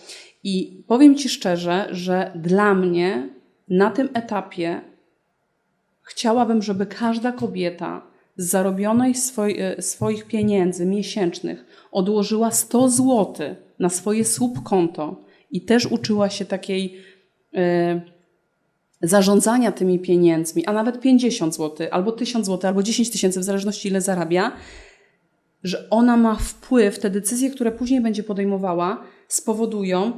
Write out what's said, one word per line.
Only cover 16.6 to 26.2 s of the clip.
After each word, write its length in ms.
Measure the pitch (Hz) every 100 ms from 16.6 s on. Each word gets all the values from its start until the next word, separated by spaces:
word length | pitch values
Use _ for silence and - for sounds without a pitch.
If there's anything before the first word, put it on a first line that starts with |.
| - 190 185 185 - _ _ _ _
e, 460 | - 175 175 170 170 170 _ _ _ _ _ _ _ _ -
zarządzania 720 | 170 202 190 202 220 247 226
tymi 260 | - 185 180
pieniędzmi, 680 | 180 175 175 160 165 170 170
a 60 |
nawet 280 | 208 226 240
pięćdziesiąt 540 | 269 254 233 - 165
złotych, 340 | 165 151 151 160
albo 200 | 175 196
tysiąc 340 | 226 247 226 190
złotych, 220 | 185 190
albo 140 | 190
dziesięć 280 | 202 226 226
tysięcy, 300 | 180 190 185
w 40 |
zależności 440 | 190 196 196 202 202
ile 120 | 190
zarabia, 520 | 185 175 160 175 226 - - - - _ _ _ _ _ _ _
że 260 | 180 185 -
ona 260 | 220 240
ma 180 | 233